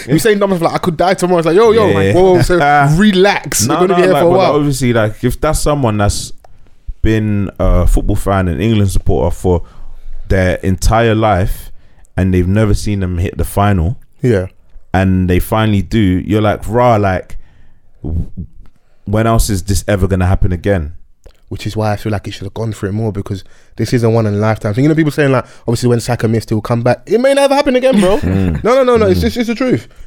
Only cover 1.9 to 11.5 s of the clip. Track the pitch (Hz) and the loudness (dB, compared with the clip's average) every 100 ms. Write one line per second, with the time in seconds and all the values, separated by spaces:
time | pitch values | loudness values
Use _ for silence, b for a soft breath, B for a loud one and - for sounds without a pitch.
1.9 | 101 98 127 190 180 - 175 143 147 143 | 2 2 4 4 4 2 2 4 4 4
2.9 | 160 214 185 196 170 151 - 123 151 185 | 4 4 4 2 2 -4 -2 0 0 2
3.9 | 180 185 147 165 185 175 147 147 131 127 | 2 2 2 2 2 2 2 0 0 0
4.9 | 117 107 - 127 - 156 151 160 147 123 | 0 0 -2 -4 -2 -2 -2 0 0 0
5.9 | 107 104 - - - - - - - - | 0 0 -2 -6 -14 -18 -20 -20 -18 -14
6.9 | - - 110 107 101 98 - 90 90 87 | -2 0 0 0 -2 -4 -2 2 4 4
7.9 | - - 101 - 98 90 71 107 110 98 | 2 2 0 0 0 0 0 0 2 2
8.9 | - - 62 76 - 95 87 b b b | 0 2 0 0 -2 0 0 b b b
9.9 | b b - - 95 92 - 95 95 - | b b -6 -2 0 0 -2 -2 0 2
10.9 | 113 117 107 110 92 104 | 4 2 2 2 0 0